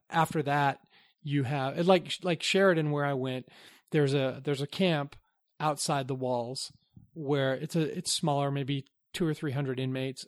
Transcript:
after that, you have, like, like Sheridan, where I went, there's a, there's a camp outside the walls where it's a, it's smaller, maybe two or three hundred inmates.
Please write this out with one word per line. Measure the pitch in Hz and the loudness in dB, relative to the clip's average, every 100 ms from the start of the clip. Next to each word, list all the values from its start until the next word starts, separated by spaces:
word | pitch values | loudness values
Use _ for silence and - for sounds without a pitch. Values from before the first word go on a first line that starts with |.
| - | -4
after | 165 160 165 | 0 0 0
that, | 139 143 143 131 _ _ _ _ | 0 2 2 -2 _ _ _ _
you | 147 143 | -2 0
have, | 123 143 131 160 175 | 0 -2 -2 0 4
like, | 185 143 - | 4 2 -6
like | 185 160 | -2 -2
Sheridan, | - 190 196 160 151 | 0 4 4 4 2
where | 147 | 0
I | 143 | 0
went, | 139 131 127 - - - - _ | -2 -2 -6 -10 -20 -20 -20 _
there's | 156 139 | 2 4
a, | 139 131 127 | 2 0 -2
there's | 139 139 | -4 -4
a | 143 | -4
camp | - 190 151 143 - _ _ _ - | 0 2 2 -2 -10 _ _ _ -4
outside | 156 143 - 143 131 | -2 0 0 0 -2
the | |
walls | 131 127 123 117 131 - - _ - - | -2 -2 -2 -4 -8 -12 -14 _ -20 -18
where | 165 143 143 135 | -8 -2 2 2
it's | 127 156 170 | 0 -2 -2
a, | 151 180 | -2 -2
it's | - | -4
smaller, | - 160 143 143 | 0 0 2 0
maybe | 139 131 139 - _ _ | -2 -2 -4 -6 _ _
two | - 165 | -2 -2
or | |
three | 151 156 | -2 -2
hundred | 131 135 127 | -2 -2 -2
inmates. | 131 131 135 131 | -2 -2 -4 -6